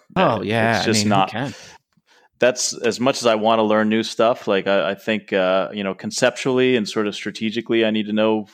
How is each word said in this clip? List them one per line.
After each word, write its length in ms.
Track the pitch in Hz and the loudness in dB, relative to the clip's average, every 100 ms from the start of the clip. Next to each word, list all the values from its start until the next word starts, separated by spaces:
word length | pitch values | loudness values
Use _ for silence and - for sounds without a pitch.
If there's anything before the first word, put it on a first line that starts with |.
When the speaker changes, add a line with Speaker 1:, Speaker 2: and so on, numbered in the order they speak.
| _ - | _ -2
Speaker 1:
Oh, 220 | 170 110 | 0 0
Speaker 2:
Uh, 20 | |
Speaker 1:
yeah. 340 | 101 113 113 107 | -2 0 2 0
Speaker 2:
it's 100 | 117 | 0
just 140 | 107 | 0
Speaker 1:
I 0 | |
mean, 60 | 104 | 2
who 20 | |
Speaker 2:
not, 200 | 101 95 | 2 0
Speaker 1:
can? 240 | 107 135 - - - _ _ _ _ _ _ | -4 -8 -10 -20 -20 _ _ _ _ _ _
Speaker 2:
that's 340 | 120 - - - | 0 2 -4 -4
as 180 | 120 101 | -4 0
much 160 | 127 135 | -2 2
as 80 | 120 | 0
I 80 | |
wanna 300 | 110 110 113 | 2 2 2
learn 240 | 107 107 107 | 2 2 2
new 160 | 110 | 0
stuff. 420 | 110 - 117 127 - | 0 0 2 2 0
Like, 220 | 98 92 | 0 2
I, 220 | 98 82 | 0 0
I 40 | |
think, 380 | 98 - 107 - | -4 -4 -4 -2
uh, 380 | 98 92 95 90 | 0 2 2 -2
you 80 | 104 | -4
know, 100 | 98 | -6
conceptually 840 | 92 107 - 123 - 139 127 127 123 | -6 -8 -2 0 0 0 2 2 2
and 120 | 101 | 0
sort 180 | 110 104 | -4 -4
of 60 | 98 | -6
strategically, 680 | 104 98 110 113 113 117 | -10 -6 -6 -4 -2 0
I 60 | 110 | 2
need 160 | 107 104 | 0 -2
to 60 | |
know 340 | 107 110 107 104 | 0 2 0 -4